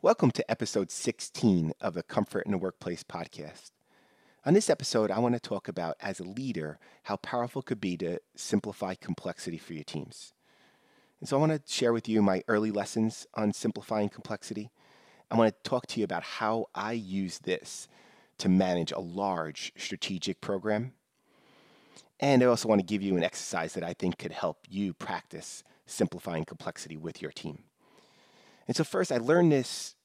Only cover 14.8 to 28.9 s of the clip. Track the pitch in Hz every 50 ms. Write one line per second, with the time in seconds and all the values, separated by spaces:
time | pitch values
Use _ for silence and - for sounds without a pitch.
14.8 | _ _ _ _ _ _ _ _ _ _ 110 113 113 110 104 _ _ - 131 123
15.8 | - - - 120 107 90 90 85 - - - - 113 107 113 117 110 - _ -
16.8 | 101 107 117 117 107 92 95 98 98 90 82 - - - 90 - - - - -
17.8 | - _ _ - - - - _ _ _ _ _ - 95 90 92 95 92 90 87
18.8 | 82 78 - - 95 85 85 95 101 101 92 85 80 78 76 - - - _ -
19.8 | - - 98 - - - 98 90 - - 92 _ - - 101 98 - 107 107 107
20.8 | 117 131 - _ _ _ _ _ _ _ _ _ _ _ _ _ _ _ _ _
21.8 | _ _ _ - - _ _ _ - 143 139 127 123 123 120 113 - 117 110 101
22.8 | 92 85 107 101 98 98 95 90 80 85 - - - - - 87 82 82 - 92
23.8 | 85 85 87 _ - 90 85 _ - 85 - - - 85 78 _ _ - 92 98
24.8 | 101 95 85 _ - - 92 85 - _ - 80 - - - - - _ _ _
25.8 | _ - - - 120 87 - 87 - - 85 80 76 - - - - - 82 -
26.8 | - 80 80 78 78 82 76 - - 76 - - - 85 73 - - _ _ _
27.8 | _ _ _ - _ _ _ _ _ _ _ _ _ _ _ _ _ - 127 -
28.8 | 160 -